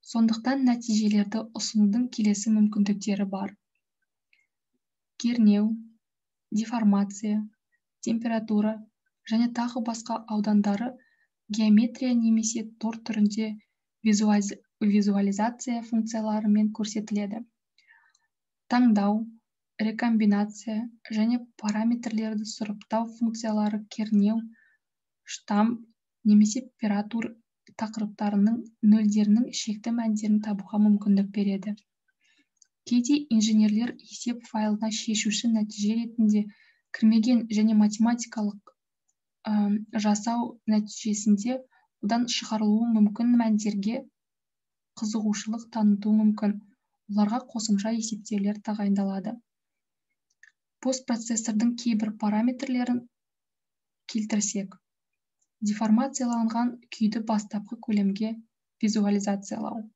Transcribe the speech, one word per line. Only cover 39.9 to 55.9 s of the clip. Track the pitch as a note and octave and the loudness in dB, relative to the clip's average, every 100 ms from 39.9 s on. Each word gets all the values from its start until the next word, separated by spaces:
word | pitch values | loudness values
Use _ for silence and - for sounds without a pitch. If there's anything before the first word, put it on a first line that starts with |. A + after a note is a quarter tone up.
жасау | A3+ G#3 G#3 A3 A#3 A#3+ - - | -2 0 0 0 -2 -4 -8 0
нәтижесінде | G#3+ G#3 - A3+ G#3 A3 G3+ A#3 C4 - _ _ _ | 0 0 -6 -4 -2 2 2 2 -6 -8 _ _ _
одан | G#3 A#3 A#3+ | -2 -2 -2
шығарылуы | - - A3 G#3+ G#3+ A#3 A3 | -4 -4 -2 0 2 2 4
мүмкін | G#3 G#3 A#3+ A#3+ | 2 2 2 2
мәндерге | A3+ G#3+ G#3+ G3+ G3 C4 C4+ _ _ _ _ _ _ _ _ - | 2 0 0 -2 -4 -4 -8 _ _ _ _ _ _ _ _ -10
қызығушылық | G#3+ A3 G#3+ G#3 A3 A3+ - | -6 -2 -2 -4 -6 -8 -8
танытуы | A3+ G#3 G3+ G#3+ G#3+ | 0 2 2 2 2
мүмкін. | G#3+ G#3+ G#3 G#3 - _ _ _ _ | 4 2 -2 -2 -10 _ _ _ _
Оларға | G3+ G#3 A#3+ C4 | 0 0 0 -6
қосымша | A#3+ - G3+ G#3+ | -10 -2 0 0
есептеулер | A3+ A3 G#3 - G3+ G3+ G#3 - | -4 -4 -10 -6 -4 -2 -4 -6
тағайындалады. | G#3+ G3+ G3 G3 G3 G3 A#3 _ _ _ _ _ _ _ _ _ _ - _ _ _ | -4 -2 0 -2 -4 -8 -12 _ _ _ _ _ _ _ _ _ _ -20 _ _ _
Постпроцессордың | B3+ C4 - A#3 - A3+ - G#3+ A#3 A#3+ | -4 -4 -4 -6 -2 -4 -2 0 0 0
кейбір | A#3+ G#3+ A3 - | -2 -2 -2 -4
параметрлерін | G#3+ G#3+ A#3+ B3+ C4+ B3+ B3 A#3+ - _ _ _ _ _ _ _ _ _ - | -2 0 0 -2 -4 -4 -2 -4 -6 _ _ _ _ _ _ _ _ _ -10
келтірсек, | A3+ G#3+ G#3+ G#3 G3+ G3 - _ _ _ _ _ _ _ _ | -6 -2 -2 -2 -6 -10 -14 _ _ _ _ _ _ _ _
деформацияланған | G#3 G#3 A3 | -6 -2 2